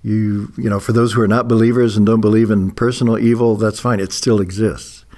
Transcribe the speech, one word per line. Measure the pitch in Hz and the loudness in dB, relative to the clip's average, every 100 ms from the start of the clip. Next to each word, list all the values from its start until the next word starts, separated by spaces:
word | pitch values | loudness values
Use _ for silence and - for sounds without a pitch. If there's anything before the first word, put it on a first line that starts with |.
you, | 110 107 107 104 104 - | -2 -2 0 -2 -6 -6
you | 113 | -4
know, | 101 | -2
for | - | 0
those | 117 120 | 0 0
who | 110 | 0
are | 104 | 0
not | 117 117 | 0 2
believers | 113 113 120 120 104 | 2 2 2 2 2
and | |
don't | 104 113 | 2 4
believe | 107 110 110 | 4 2 2
in | 104 95 | 0 -2
personal | - 120 123 120 110 | -2 -4 0 -2 0
evil, | 117 117 117 107 | 0 2 0 0
that's | 107 104 | -2 -2
fine. | 123 107 | -4 -2
It | 98 | -4
still | - 131 107 | -4 0 0
exists. | 92 95 110 67 - - - | 0 -2 -2 -4 -16 -20 -20